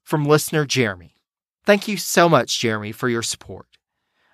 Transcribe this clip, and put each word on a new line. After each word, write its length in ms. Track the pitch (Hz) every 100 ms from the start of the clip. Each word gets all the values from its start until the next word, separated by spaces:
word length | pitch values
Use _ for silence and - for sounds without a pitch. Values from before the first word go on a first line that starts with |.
from 240 | - 160 143
listener 400 | 151 - 156 143
Jeremy. 500 | 131 113 90 82 _ _ _ _ _
Thank 240 | - 202 214
you 80 | 190
so 320 | - - 170
much, 300 | 147 117 -
Jeremy, 340 | 117 107 104
for 160 | 110 127
your 140 | 117
support. 460 | 117 - - 98 - _ _ _ _ _ _